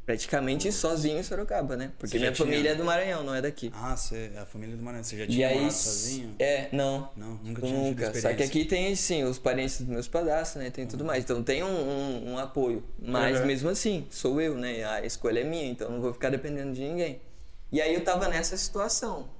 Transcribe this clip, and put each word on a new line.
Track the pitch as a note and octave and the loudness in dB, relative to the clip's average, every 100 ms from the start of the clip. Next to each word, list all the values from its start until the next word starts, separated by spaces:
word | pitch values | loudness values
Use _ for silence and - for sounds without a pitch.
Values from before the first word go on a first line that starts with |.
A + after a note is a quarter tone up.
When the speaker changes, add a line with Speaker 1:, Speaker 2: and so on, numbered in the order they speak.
Speaker 1:
Praticamente | - A2+ - C#3+ C3 D3 G3 | -2 -2 0 0 2 2 0
Speaker 2:
Putz. | G3+ | 2
Speaker 1:
sozinho | D#3+ E3 D3+ D3+ | 2 2 2 0
em | |
Sorocaba, | F#3+ F#3+ G#3 F#3+ C#3+ B2 | -2 -2 0 0 0 -4
né? | C3+ - | -6 -6
Porque | - | -2
Speaker 2:
Você | A#2 | 2
já | |
Speaker 1:
minha | B2+ | 2
Speaker 2:
tinha | B2+ | 2
Speaker 1:
família | D3 D3 D3+ | 2 4 4
é | |
do | D#3 | 2
Maranhão, | E3+ E3+ F#3+ E3+ | 2 2 2 -2
não | C#3 C3 | -2 0
é | |
daqui. | C#3+ D3 A#2 | -2 -2 -8
Speaker 2:
Ah, | A2 B2 B2 | -4 -2 0
você, | - A2+ A2 G#2 | 0 -2 -4 -8
a | |
família | G2+ G#2+ A2 | -10 -8 -8
é | A#2 | -8
do | |
Maranhão. | A#2+ A#2+ | -8 -6
Você | A2+ G#2+ | -6 -4
já | |
Speaker 1:
E | G#2+ | 0
Speaker 2:
tinha | B2 C3 | 4 4
Speaker 1:
aí | |
Speaker 2:
morado | C3+ C#3+ | 4 2
Speaker 1:
s-, | D3 | 2
Speaker 2:
sozinho? | A2 G#2+ A#2 C3+ A#2 G#2 | 0 0 -2 -4 -6 0
Speaker 1:
é, | C#3 C#3+ C3+ | 2 2 0
não. | C#3 C#3 C3+ - - | 2 2 0 -4 -8
Speaker 2:
Não, | A2 | -8
nunca | A2 A2 A#2 | -8 -6 -4
Speaker 1:
Tipo, | B2+ | 0
Speaker 2:
tinha | C3+ | 2
tido | C3+ | 2
Speaker 1:
nunca. | B2 A2+ | 0 -2
Só | |
que | A#2 | 2
Speaker 2:
experiência. | A2+ B2 C3+ | 2 2 2
Speaker 1:
aqui | D#3 | 2
tem, | D3+ F#3 F#3+ G3+ | 4 2 2 0
sim, | - E3 | 2 2
os | C3 B2+ | 2 2
parentes | C3 B2+ C3+ - | 0 2 0 -2
dos | B2+ | -2
meus | A#2+ B2+ | -2 0
padrastos, | E3 E3+ D#3 D#3+ D3 | 0 2 2 0 -4
né? | B2+ | -6
Tem | C3 A#2+ | -6 -6
tudo | C3 | -4
Speaker 2:
Uhum. | D#3 | -2
Speaker 1:
mais. | C3 | 0
Então | B2 A#2+ | 0 0
tem | A2+ C#3 | 2 0
um, | F#3+ | 2
um, | F#3 C#3 C#3 C#3 B2 A#2 | 0 0 0 -2 -2 -4
um | B2+ | -4
apoio. | C3+ D3 B2+ A2 - - | -2 0 2 0 -2 -4
Mas | A#2 B2 A#2+ C3 | 0 2 4 4
Speaker 3:
Uhum. | C3+ | 4
Speaker 1:
mesmo | C3+ D#3 | 2 0
assim, | G3+ A3+ F#3 C#3 | 2 0 0 -4
sou | - C3 C#3+ | -2 2 2
eu, | D#3+ C3 | 2 0
né? | B2 A#2 | -2 -4
A | G#2+ G#2+ G#2 | -2 -2 -4
escolha | - A#2+ A2+ | -2 2 2
é | |
minha, | C#3+ E3 C#3 | 0 -2 -2
então | A#2+ A2+ | -4 -4
não | A#2+ | -2
vou | B2 | -2
ficar | A#2+ C3 | 0 -2
dependendo | C3+ D3+ C#3+ C#3 | 0 -2 -4 -4
de | B2+ | -4
ninguém. | C#3 E3+ E3 C3 - - - - - | -4 -2 -2 -4 -12 -12 -12 -12 -2
E | D3 | 2
aí | D#3+ | 4
eu | F4 | 2
tava | D4 A#3 G3 | 4 4 4
nessa | E3 E3+ F#3 | 2 0 -2
situação. | - G3+ G#3+ - A#3 E3+ - | -2 0 0 0 -2 -4 -8